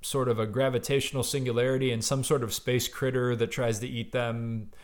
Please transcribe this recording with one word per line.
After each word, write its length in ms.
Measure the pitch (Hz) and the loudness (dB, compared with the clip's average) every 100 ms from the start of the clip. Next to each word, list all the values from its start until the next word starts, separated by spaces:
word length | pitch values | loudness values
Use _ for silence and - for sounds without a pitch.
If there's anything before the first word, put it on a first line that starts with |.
sort 260 | - 139 127 | -4 0 2
of 100 | 113 | 2
a 80 | 110 | 0
gravitational 760 | 110 135 123 - 139 - 135 | 2 2 2 2 0 0 -2
singularity 680 | 117 143 127 117 127 131 131 | -2 0 0 2 2 2 2
and 140 | 117 | 0
some 200 | 110 135 | 0 0
sort 180 | 127 147 | 2 0
of 100 | 117 | 0
space 360 | - - 123 - | -2 0 0 0
critter 460 | - 131 127 127 120 | -2 -2 2 0 2
that 100 | 113 | 0
tries 320 | - 120 110 | 0 0 0
to 100 | 123 | -4
eat 240 | 123 113 | -6 -2
them. 580 | 127 117 117 117 113 107 - | -2 -2 -2 -4 -6 -8 -14